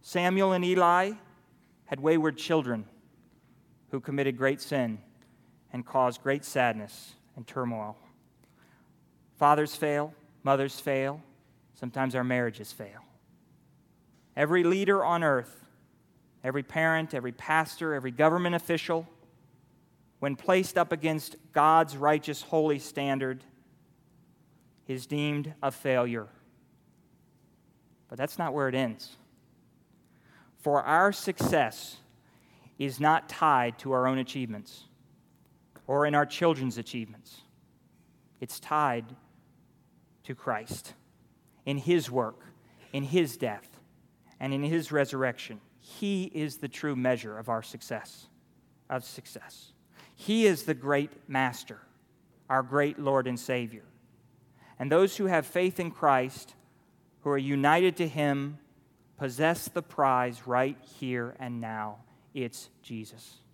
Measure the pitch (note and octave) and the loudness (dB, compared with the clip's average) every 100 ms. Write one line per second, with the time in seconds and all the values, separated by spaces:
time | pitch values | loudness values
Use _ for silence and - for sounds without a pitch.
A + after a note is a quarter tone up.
0 | - F3 F3+ F#3+ G3 F#3 F3+ F3+ F3 F3 | -4 0 2 4 4 4 2 6 6 6
1 | F#3+ G#3+ - _ _ _ _ _ _ C#3 | 4 -2 -16 _ _ _ _ _ _ -2
2 | D3 E3 D#3 - - D#3+ C3 A#2 G#2 - | 2 4 4 -2 0 0 2 -4 -6 -18
3 | _ _ _ _ _ _ _ _ _ C#3 | _ _ _ _ _ _ _ _ _ -10
4 | B2 C#3 C#3 B2 C3+ C#3+ - C#3+ A#2+ G#2+ | -6 -2 -2 2 0 0 -2 -2 -2 -4
5 | - _ _ _ _ _ _ B2 A#2+ C3+ | -12 _ _ _ _ _ _ -12 -4 2
6 | B2+ A#2+ C3+ C#3 C#3+ C#3+ B2 A2 G#2 - | 2 0 -2 -2 -2 0 0 0 -8 -16
7 | - - _ - A#2 - B2 A2+ G#2+ G#2+ | -20 -20 _ -20 -12 -6 -4 -4 -8 -12
8 | - _ _ _ _ _ _ _ _ _ | -20 _ _ _ _ _ _ _ _ _
9 | _ _ _ _ D3 D3+ D3+ - D#3 D3 | _ _ _ _ 4 4 2 -2 -2 -2
10 | D3+ D#3+ _ _ C3+ C#3 C3+ - - C3+ | -4 -8 _ _ 0 2 2 -4 -4 -2
11 | C3+ D3 - _ _ _ _ _ B2+ B2+ | -2 -6 -14 _ _ _ _ _ -10 -4
12 | C3 B2+ B2 B2+ A#2+ A2 G#2 - G#2 G2+ | -2 -2 0 0 -2 -4 -14 -14 -16 -18
13 | - _ _ _ _ _ _ _ _ _ | -20 _ _ _ _ _ _ _ _ _
14 | _ _ _ - D3 F3+ E3+ F#3 G3 G3 | _ _ _ -2 2 4 4 2 2 2
15 | D3 E3+ D#3+ C3+ A#2+ - - _ _ _ | 2 2 2 2 -2 -16 -20 _ _ _
16 | _ _ _ _ B2+ C3 C3 D#3+ D#3+ D#3+ | _ _ _ _ -6 -4 -4 0 2 2
17 | D#3+ C#3 B2 A#2+ - D#3+ D#3+ - E3 D3 | -2 -6 -6 -10 0 2 2 -4 -4 -4
18 | B2+ B2 D#3 E3+ F3 E3+ - E3 - E3 | -6 4 4 4 0 -2 -2 -4 0 -4
19 | E3 - _ _ _ _ _ _ _ _ | -4 -18 _ _ _ _ _ _ _ _
20 | _ _ C3+ C3+ - F#3 F#3 - F3+ D#3+ | _ _ -4 -4 2 2 4 0 0 0
21 | D#3+ D#3 - - - - D3+ D#3+ D#3 C#3 | -2 -2 -6 -18 -4 4 6 8 6 2
22 | D3 D3+ D3+ C#3+ - E3 D#3 C#3+ - - | 2 2 0 -8 -2 2 2 0 -4 -6
23 | C#3 C3+ C3+ C3 - _ _ _ _ _ | -2 0 -2 -6 -12 _ _ _ _ _
24 | _ _ _ _ _ _ _ _ _ C3 | _ _ _ _ _ _ _ _ _ -10
25 | B2 D3 D3 D3 D3+ D3+ C#3 - C#3+ B2+ | -6 -2 -2 -2 -6 -4 -4 -4 0 2
26 | A#2+ A#2 G#2 - _ _ _ _ _ _ | 2 -2 -8 -18 _ _ _ _ _ _
27 | _ _ _ _ _ _ _ _ _ _ | _ _ _ _ _ _ _ _ _ _
28 | _ B2 C#3+ - E3+ C#3+ C3+ B2+ C3 A2 | _ -6 -6 -4 -4 -2 -2 0 -2 -4
29 | - - _ _ _ _ _ _ _ _ | -14 -20 _ _ _ _ _ _ _ _
30 | _ _ _ - _ _ - C#3 - D#3 | _ _ _ -20 _ _ 0 2 4 4
31 | G3 G3+ - F#3 - E3 A#2+ - - - | 4 2 -6 -4 0 2 0 -2 -16 -20
32 | _ _ _ _ _ _ - _ C#3 B2+ | _ _ _ _ _ _ -20 _ -6 2
33 | D3 D#3+ - - D#3+ C#3 A#2+ A#2 C3+ C3 | 4 4 0 0 4 4 2 -2 -2 2
34 | B2+ C3 B2+ C#3+ B2 G#2 G#2 - - _ | 2 0 -4 -6 -8 -10 -14 -20 -20 _
35 | _ _ _ _ _ _ _ - - C#3 | _ _ _ _ _ _ _ -20 -4 0
36 | D3 D3 D3 - F3 D3+ C3 A2+ A#2 B2 | 2 4 2 2 0 2 -2 -6 -10 -10
37 | A2 G#2+ - - - _ _ _ _ _ | -10 -14 -20 -20 -20 _ _ _ _ _
38 | _ _ _ _ B2 - - D3+ D3 A#2 | _ _ _ _ -14 -14 -4 0 0 -2
39 | A2+ B2+ _ _ _ _ _ _ _ _ | -6 -18 _ _ _ _ _ _ _ _
40 | _ _ - C3 - A2 A2+ - - - | _ _ -14 -10 -4 -4 -6 -12 -12 -20
41 | _ _ _ _ _ _ - C#3 C#3 F3 | _ _ _ _ _ _ -6 -4 2 2
42 | B2+ B2+ A2+ - - - _ _ - C#3 | 2 -2 -2 -6 -20 -20 _ _ -10 -8
43 | C#3 F3 D#3+ - B2 G#2 - - _ _ | -2 0 0 -2 -6 -6 -14 -20 _ _
44 | _ _ _ _ C3+ C#3 C#3+ E3 D#3 D3+ | _ _ _ _ -6 -4 0 -2 0 0
45 | C#3 C3+ C3 A#2 - G#2+ _ _ - - | 0 0 -2 -4 -12 -16 _ _ -20 -6
46 | G3+ G3 F#3 D#3+ D3+ - C#3+ - D3+ C3 | -2 -2 -2 -4 -6 -6 -10 -6 -4 0
47 | B2+ B2 A2 G#2+ A#2 A2+ A2 A2+ - A2+ | 0 0 -4 -12 -4 -6 -6 -16 -10 -10
48 | - - - _ _ _ _ _ _ C3 | -10 -20 -20 _ _ _ _ _ _ -8
49 | A#2+ - - - - - - _ _ - | -8 -18 -16 -18 -18 -20 -20 _ _ -20
50 | - _ - A3 A3 E3+ - D3 C3+ C#3+ | -20 _ -2 4 4 4 0 -4 0 0
51 | D3 - - C3+ C3 B2 - G#2 - _ | 0 -8 -4 0 0 -2 -14 -18 -20 _
52 | _ _ _ _ _ C3 B2 C#3 D3 D3+ | _ _ _ _ _ 0 2 0 0 0
53 | C#3+ C3+ B2+ A#2+ - B2+ A#2 A2 - _ | 0 2 2 -4 -4 -4 -4 -10 -20 _
54 | _ _ _ _ _ _ - - C#3 D#3+ | _ _ _ _ _ _ -20 -8 2 4
55 | G3 - G3 F3 C#3+ F3+ F#3 F#3 E3+ - | 4 2 2 2 0 0 0 -2 -8 0
56 | D#3 C3+ C3 C3 - - _ _ _ _ | 4 4 2 -8 -20 -20 _ _ _ _
57 | _ _ C#3+ C#3+ C3+ C#3 C#3 E3 F#3 F3 | _ _ -2 -2 0 2 4 6 4 2
58 | E3+ C#3 D3 C#3 C#3+ D3 _ _ _ _ | -4 0 0 0 -4 -10 _ _ _ _
59 | _ _ C#3 B2 D#3 E3+ - - D#3 - | _ _ -8 2 2 2 -4 -8 -8 2
60 | C#3 B2+ B2 A#2+ - B2 C3 C#3+ - - | 4 4 2 -4 -2 0 0 -2 -16 -10
61 | C3+ B2 A#2+ - B2+ A#2+ A2+ A2 G#2+ G#2 | -6 -4 -6 -8 -10 -8 -8 -8 -8 -10
62 | - _ _ C#3+ A#2+ - - _ - A2+ | -20 _ _ -8 -8 -10 -20 _ -14 -12
63 | A2 A#2 - - _ | -12 -18 -20 -20 _